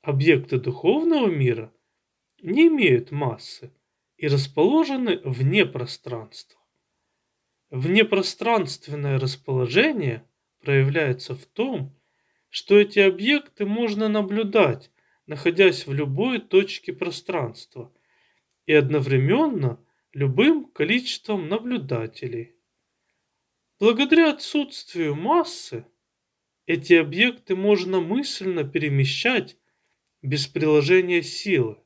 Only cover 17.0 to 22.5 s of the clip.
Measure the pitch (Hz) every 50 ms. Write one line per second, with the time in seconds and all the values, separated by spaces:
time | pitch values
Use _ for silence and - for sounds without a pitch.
17 | 180 175 170 - _ - 185 160 131 113 110 - - _ _ 127 113 - _ _
18 | _ _ _ _ _ _ _ _ _ _ _ _ _ - 156 151 139 131 151 147
19 | 127 127 135 127 131 151 202 269 320 302 247 175 139 120 113 - _ _ _ _
20 | _ _ _ 139 143 139 127 170 240 302 330 294 247 - _ - 151 170 226 247
21 | 254 - - - _ - 208 196 160 151 196 226 233 247 247 202 143 131 127 113
22 | 113 113 _ - 135 120 117 117 117 _